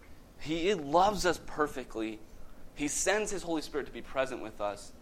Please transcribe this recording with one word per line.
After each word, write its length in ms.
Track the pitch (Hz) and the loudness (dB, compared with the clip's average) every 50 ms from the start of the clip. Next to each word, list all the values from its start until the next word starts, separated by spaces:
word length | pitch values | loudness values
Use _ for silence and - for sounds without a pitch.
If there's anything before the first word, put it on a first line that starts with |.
| - - - - - - - - | -18 -18 -18 -18 -18 -18 -12 -8
he 340 | - 143 160 170 160 196 214 | -4 -2 0 2 4 4 2
loves 520 | 170 143 139 151 175 185 208 208 175 165 | 2 2 4 6 8 8 6 6 4 4
us 140 | 180 156 - - | 4 2 2 -2
perfectly, 760 | - - 156 151 143 - 135 123 - - 110 110 110 107 107 - - - - - - - - - - - | -6 0 2 2 2 2 -4 -8 -6 -4 -2 -2 -2 -4 -6 -12 -14 -12 -12 -12 -12 -10 -12 -12 -12 -6
he 120 | - 147 | -4 -2
sends 440 | 147 - - - 190 196 214 214 - | -2 0 2 2 4 4 4 2 0
his 120 | 196 170 165 | -2 -4 -2
Holy 180 | 170 165 156 | 0 0 0
Spirit 260 | - - - 143 123 | -2 -2 -4 -4 -4
to 60 | - - | -4 -6
be 80 | 117 | -10
present 400 | 113 - - 135 135 127 123 85 | -10 -4 0 0 0 0 -2 -4
with 180 | 101 110 - - | -6 -8 -6 -4
us. 300 | 104 101 101 - - - - - | -4 -4 -4 -4 -10 -14 -16 -18